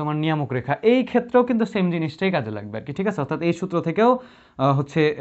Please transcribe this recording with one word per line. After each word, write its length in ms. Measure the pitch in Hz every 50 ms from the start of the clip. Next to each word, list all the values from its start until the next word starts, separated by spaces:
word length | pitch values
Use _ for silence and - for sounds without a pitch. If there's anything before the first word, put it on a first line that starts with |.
তোমার 160 | 151 151 151 151 151
নিয়ামক 280 | 160 160 151 143 120 123
রেখা, 220 | 127 120 - - - -
এই 180 | 220 240 262 254 -
ক্ষেত্রেও 320 | - 247 240 - - 247 247 240
কিন্তু 160 | 254 220 220 214 -
সেম 180 | 208 185 180
জিনিসটাই 400 | 170 170 160 156 - - 190 190 185
কাজে 140 | 156 120 110
লাগবে 280 | 107 104 101 104 104 110
আর 60 | -
কি, 60 | - 139 -
ঠিক 80 | 190 208
আছে? 100 | 196 175 139
অর্থাৎ 160 | 131 160 143 165 170
এই 40 | 165 170
সূত্র 160 | 190 185 170 170 151 165
থেকেও, 220 | 160 190 220 247 254
আহ, 580 | 247 - - - - - _ _ - 135 139 139 139
হচ্ছে 220 | 143 - - 165 151 151 151 -